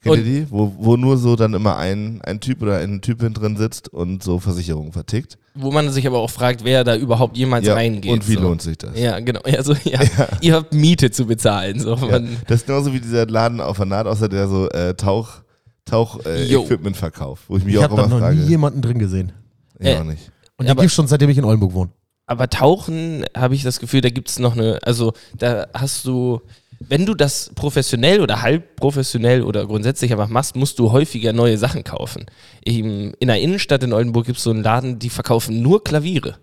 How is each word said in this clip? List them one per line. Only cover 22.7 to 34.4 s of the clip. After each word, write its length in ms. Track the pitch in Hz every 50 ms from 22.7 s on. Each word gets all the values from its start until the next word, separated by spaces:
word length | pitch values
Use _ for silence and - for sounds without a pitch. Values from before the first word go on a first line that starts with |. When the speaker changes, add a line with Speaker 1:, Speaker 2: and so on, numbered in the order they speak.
| 175 196 - - 160 160 165 165 160 151 - - _
Speaker 2:
hab 160 | - 127 123
ich 120 | 131 139 139
das 160 | 127 127 -
Gefühl, 220 | - 123 - 135
da 80 | 127 123
gibt's 260 | 120 131 - - -
noch 180 | - 123 123 117
eine, 220 | 117 110 113 110 - -
also 300 | - 123 113 120 113 113 - - - - 113
da 260 | 123 120 120 104 80 - -
hast 300 | - 135 139 - - -
du, 360 | 131 127 123 123 123 120 113 - - - _ _ _ - _
wenn 260 | - - 139 143 185
du 80 | 190 220
das 360 | 151 147 143 - - - - -
professionell 640 | - - 147 - 143 131 - - 117 120 156 190 208
oder 200 | 175 107 104 107
halb 340 | 110 113 143 165 170 _ _
professionell 680 | - - 139 143 139 131 - - 120 110 120 127 127 117
oder 220 | - 104 104 101
grundsätzlich 460 | 101 107 107 104 120 143 - - 120
einfach 160 | 120 101 104
machst, 280 | 107 113 117 - - -
musst 200 | 127 135 143 -
du 140 | - 120 113
häufiger 400 | 113 131 156 160 - 117 110 113
neue 260 | 110 117 117 120 110
Sachen 280 | 104 110 - - - -
kaufen. 400 | - - - - 113 - - - - _ _ - - - - -
Im, 480 | - 120 117 107 110 104 101 101 101 - _
in 100 | 123 127
der 100 | 113 98
Innenstadt 420 | 104 160 185 202 - - 143 131
in 120 | 127 123 113
Oldenburg 320 | 107 120 120 113 120 113
gibt's 180 | 120 123 -